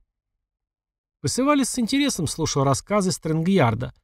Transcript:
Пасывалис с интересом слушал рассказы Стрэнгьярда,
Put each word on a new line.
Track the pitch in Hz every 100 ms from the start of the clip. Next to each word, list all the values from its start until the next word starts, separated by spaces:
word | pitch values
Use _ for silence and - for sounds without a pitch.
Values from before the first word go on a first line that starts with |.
| _ _ _ _ _ _ _ _ _ _ _ _
Пасывалис | 139 - 269 285 240
с | -
интересом | 220 277 285 - 147
слушал | - 156 143
рассказы | 139 135 - 208 185
Стрэнгьярда, | - 160 160 165 190 123 110 - -